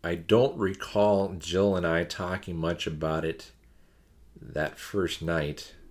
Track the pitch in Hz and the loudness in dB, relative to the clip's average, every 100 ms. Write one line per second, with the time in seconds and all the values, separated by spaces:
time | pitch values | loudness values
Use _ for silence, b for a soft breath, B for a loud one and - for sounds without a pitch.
0 | 85 85 82 110 131 - 98 95 - 104 | -4 -4 4 6 6 2 -2 -2 -4 2
1 | 104 101 98 87 82 90 101 92 85 82 | 4 4 2 -4 -2 2 4 4 2 2
2 | 85 - 90 92 - 85 82 85 - 78 | 0 -4 -4 -6 -6 -4 -2 -2 -4 -4
3 | 78 80 80 80 - - b b b b | -2 0 -2 -6 -12 -20 b b b b
4 | b b - - - 73 78 - - 104 | b b -20 -20 -8 -4 -4 -6 -4 -2
5 | 87 - 82 82 73 71 - - - | 0 -2 -2 0 0 -6 -12 -20 -20